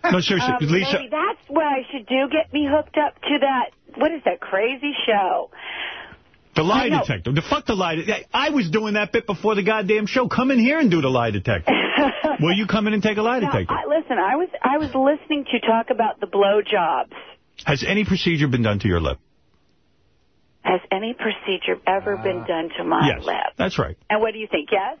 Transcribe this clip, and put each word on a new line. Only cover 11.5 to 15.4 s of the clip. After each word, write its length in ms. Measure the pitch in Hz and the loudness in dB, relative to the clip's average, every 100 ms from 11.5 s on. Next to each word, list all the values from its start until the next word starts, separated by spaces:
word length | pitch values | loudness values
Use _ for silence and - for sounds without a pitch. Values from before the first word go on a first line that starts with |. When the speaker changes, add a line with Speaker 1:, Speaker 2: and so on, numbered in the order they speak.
| 95 - - - - 277 | 0 2 0 0 0 0
Speaker 2:
<laughs> 340 | - 311 285 | 0 -4 0
Speaker 1:
Will 120 | 156 196 | 2 2
you 100 | 208 | 0
come 200 | 214 208 | 0 2
in 60 | |
and 100 | 214 | 0
take 160 | 214 208 | 0 0
a 40 | |
lie 160 | 220 254 | 0 0
Speaker 2:
No, 80 | 208 | 0
Speaker 1:
detector? 260 | - 87 | -2 -2
Speaker 2:
I, 120 | 1017 - | -4 0
listen, 320 | 302 - 233 | -2 0 0
I 180 | 185 277 | 0 0
was, 120 | 359 - | -2 -2
I 180 | 247 285 | 0 0
was 100 | 302 | 0
listening 500 | 262 269 302 - 294 | 2 2 2 -2 -4